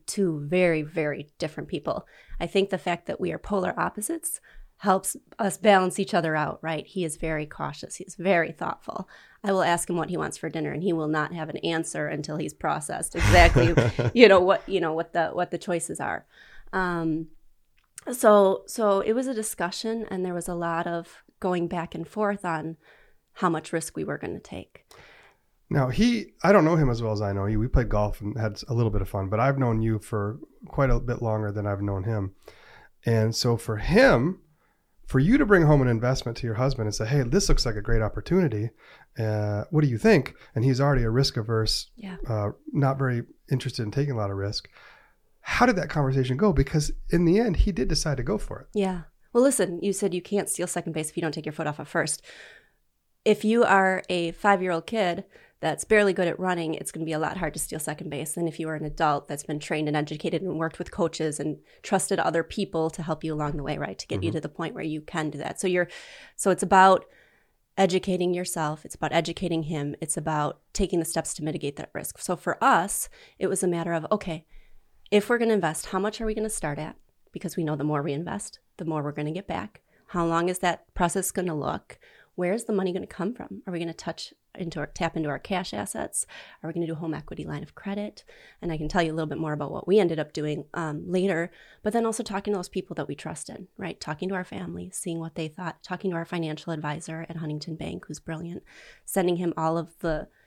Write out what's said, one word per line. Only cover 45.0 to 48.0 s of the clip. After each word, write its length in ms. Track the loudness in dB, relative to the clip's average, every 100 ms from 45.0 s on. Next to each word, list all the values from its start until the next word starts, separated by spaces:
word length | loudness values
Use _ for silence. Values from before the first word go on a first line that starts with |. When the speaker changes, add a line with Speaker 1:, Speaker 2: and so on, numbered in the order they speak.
| _ _ _ _
Speaker 2:
How 240 | -4 4 4
did 120 | 4
that 120 | 0
conversation 460 | 0 2 2 2 4
go? 140 | 4
Because 380 | 4 2 2 0 -4 0
in 160 | 4 6
the 140 | 4
end, 180 | 4 4
he 140 | 4
did 160 | 2 0
decide 300 | 0